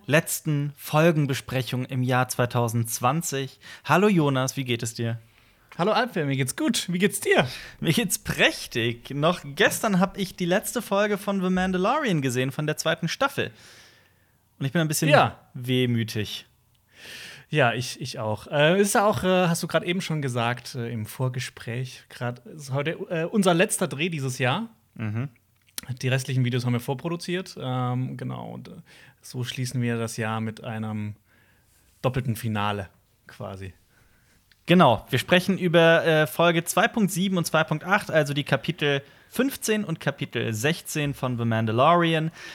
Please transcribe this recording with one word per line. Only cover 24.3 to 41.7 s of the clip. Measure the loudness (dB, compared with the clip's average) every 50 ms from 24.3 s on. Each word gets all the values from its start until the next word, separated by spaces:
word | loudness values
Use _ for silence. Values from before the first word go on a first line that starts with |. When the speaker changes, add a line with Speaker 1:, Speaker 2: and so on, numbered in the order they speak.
| -2 0
Speaker 2:
Jahr. | 0 0 2 0 -2 -6 -10 _ _ _ _
Speaker 1:
Mhm. | -6 -6 -4 -4 -4 -6 -6 -10 _ _ _ _ _ _ _ _ -14 -10 -10 -8 -6
Speaker 2:
Die | -2 -2
restlichen | 0 0 -2 0 0 0 2
Videos | 2 0 0 0
haben | 0 -2
wir | -2
vorproduziert. | -2 -4 -6 -6 -4 -6 -6 -6 -6 -4 -4 -6 -6 -8 -12 -10
Ähm, | -6 -4 -4 -2 -2 -2 -2 -2 -4 -4 -6 -8
genau, | -8 -8 -8 -8 -10 -12
und, | -12 -14 -14 -16
äh, | -18 -18 -20 _ -20 -20 -20 -20 _ _
so | -20 -12 -8 -6 -6
schließen | -6 -4 -6 -6 -4 -2 -2
wir | -2 -2 -2 -2
das | -4 -4 -4 -4
Jahr | -4 -4 -2 -4
mit | -4 -6 -6 -8 -10
einem | -10 -8 -6 -6 -6 -6 -6 -6 -8 -10 -12 _ _ _ _ _ _ _ _ _ _ _ _ _ _ _ _
doppelten | -4 -2 -2 -2 -2 -4 -4
Finale | -4 -4 -4 -2 0 0 0 -2 -2 -6 -10 _ _ _ _ _ _ _ -20
quasi. | -18 -14 -14 -12 -12 -12 -12 -14 -14 _ _ _ _ _ _ _ _ _ _ _ _ _ _ _ _ _ _
Speaker 1:
Genau, | 4 6 8 8 8 6 4 2 -2
wir | -2 -2
sprechen | 2 4 4 4 4 2 0 0
über, | 0 4 6 6 8 8 6 6 4
äh, | 4 4 4 2 2
Folge | 2 2 4 4 4 2 0
zwei | 0 2 2 2 2
Punkt | 2 2 0 0
sieben | 0 0 -2 0 0 0
und | 0
zwei | 0 2 0 2
Punkt | 0 -2 -4 -2
acht, | 0 0 0 0 0
also | 2 2 2 2 0
die | -2 0
Kapitel | 0 -2 -2 0 -4 -4 -2 0 0 0 0 -2 -6 -16 -20 _ _
fünfzehn | -2 0 0 0 -2 -4 -2 -2 -2 0 -2
und | -4 -6 -4
Kapitel | -4 -4 -4 -4 -6 -6 -4 -2 -2 -2
sechzehn | -2 0 0 0 -2 -2 -6 -6 -4 -2 -2 -2 -2
von | -4 -4 -4 -2 -2
The | 0
Mandalorian. | 0 2 2 2 2